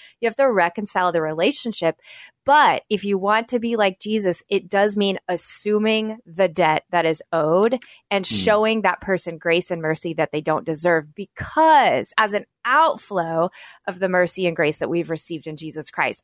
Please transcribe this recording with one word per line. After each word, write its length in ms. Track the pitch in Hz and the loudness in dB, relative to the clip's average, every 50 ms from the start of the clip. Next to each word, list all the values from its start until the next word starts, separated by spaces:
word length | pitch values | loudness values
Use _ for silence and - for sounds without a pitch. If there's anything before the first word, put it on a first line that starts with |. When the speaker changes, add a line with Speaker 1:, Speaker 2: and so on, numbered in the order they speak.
| - - _ _ | -20 -20 _ _
Speaker 1:
you 60 | - | -4
have 80 | 233 208 | -4 0
to 140 | - 277 269 | 2 2 2
reconcile 600 | 233 190 170 170 - - 202 202 - 196 185 180 170 | 4 4 2 2 0 -4 -8 -4 -2 0 0 0 0
the 100 | 170 156 | 0 -2
relationship. 800 | 156 156 156 175 226 285 - - 240 214 - - 165 160 _ _ - - - - - _ _ _ | -2 -2 0 0 0 0 -2 -6 -8 -6 -2 -2 -2 -2 _ _ -20 -20 -20 -20 -20 _ _ _
But 380 | 262 277 302 285 208 151 - - - | 2 4 6 6 4 2 0 -2 -4
if 140 | 214 196 190 | -4 -4 -2
you 120 | 202 202 | -2 -2
want 300 | 190 185 196 214 220 233 233 | 0 0 0 0 0 0 -2
to 100 | 254 240 | -4 -4
be 160 | 220 233 233 | -2 -2 0
like 240 | 220 208 196 185 - | 0 0 0 0 -4
Jesus, 420 | - 208 214 220 202 185 175 - - - | -4 -2 -2 0 0 0 -2 -2 -2 -4
it 200 | 202 190 180 175 | -2 -2 -2 -2
does 280 | - 196 202 214 202 | 0 2 2 2 2
mean 240 | 208 202 196 190 - - - | 0 0 0 -2 -4 -6 -6
assuming 920 | 180 - - - - - - 208 208 214 214 220 220 220 220 220 220 226 _ | -6 -6 -6 -10 -14 -8 -4 -2 0 0 2 0 0 0 -2 -4 -8 -12 _
the 220 | - 165 170 196 180 | -8 -2 0 0 0
debt 340 | 156 180 175 156 156 156 - _ | 2 2 2 2 2 0 -2 _
that 160 | 175 175 165 | -2 0 0
is 160 | 160 160 - - _ - | 0 -2 -2 -4 _ -2
owed 460 | 165 151 156 165 185 208 233 247 247 - - - - _ - | -2 0 2 2 4 4 2 0 -2 -6 -10 -20 -20 _ -4
and 140 | 202 196 190 | -4 -4 -2
Speaker 2:
Mm. 200 | - - 202 190 | -2 -4 -2 2
Speaker 1:
showing 380 | 226 214 208 214 220 220 220 196 | 2 2 4 2 2 0 2 0
that 180 | 190 - - | 0 0 -2
person 380 | - - 190 175 - 175 170 156 | -2 -4 -4 -2 -4 -6 -10 -6
grace 320 | - 170 165 175 175 - | -2 0 0 0 0 -2
and 100 | 180 170 | -6 -4
mercy 340 | 160 156 156 156 - 170 160 | -2 -2 -4 -4 -4 -6 -4
that 180 | 160 160 - - | -2 -4 -2 -4
they 80 | 156 | -4
don't 240 | 151 - 156 151 - | -2 -2 -2 -2 -2
deserve, 480 | 165 160 151 165 175 170 160 151 151 - | -4 -6 -2 0 2 2 2 0 -4 -10
because 1000 | - 202 - _ - - - - 302 320 320 - - 247 190 - 127 104 - - - | -16 -16 -14 _ -12 -14 -4 0 2 4 6 6 6 6 4 2 0 -2 -2 0 0
as 140 | 220 208 202 | 0 0 0
an 140 | 202 - - _ _ - | -4 -6 -8 _ _ -2
outflow 880 | 233 254 294 320 320 - 220 - - 208 185 165 165 165 165 165 185 - - - - - _ _ | 0 2 4 4 2 0 -4 -8 -6 -4 -2 -2 0 0 0 0 0 -2 -8 -20 -20 -20 _ _
of 120 | - 185 180 | -10 -6 -4
the 100 | 190 185 | -2 0
mercy 380 | 185 180 180 170 - - 185 | 2 2 2 0 0 -2 -2
and 100 | 175 165 | -2 0
grace 220 | 160 165 151 156 - | 0 0 0 0 -2
that 100 | 165 113 | -4 -2
we've 220 | 151 175 165 147 | -2 -2 -2 -4
received 360 | 165 156 - - 170 156 - | -6 -8 -8 -8 -10 -10 -10
in 100 | 160 156 | -12 -14
Jesus 340 | 147 160 156 139 156 151 - | -12 -12 -12 -12 -12 -12 -8
Christ. 320 | - - 151 127 - - | -4 -4 -2 -2 -4 -4